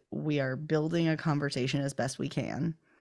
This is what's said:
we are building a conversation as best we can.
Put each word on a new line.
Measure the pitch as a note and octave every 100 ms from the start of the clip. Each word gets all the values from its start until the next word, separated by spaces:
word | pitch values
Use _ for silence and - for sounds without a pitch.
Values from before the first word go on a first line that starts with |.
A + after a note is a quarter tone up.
| _
we | - D3+ D3
are | C3 C3
building | D#3 D#3 D#3 E3+ E3
a | D#3
conversation | E3 D3 C#3+ C#3 B2+ C#3
as | C#3
best | C3+ B2+ -
we | C#3+
can. | - D#2 - E3 D#3+ _ _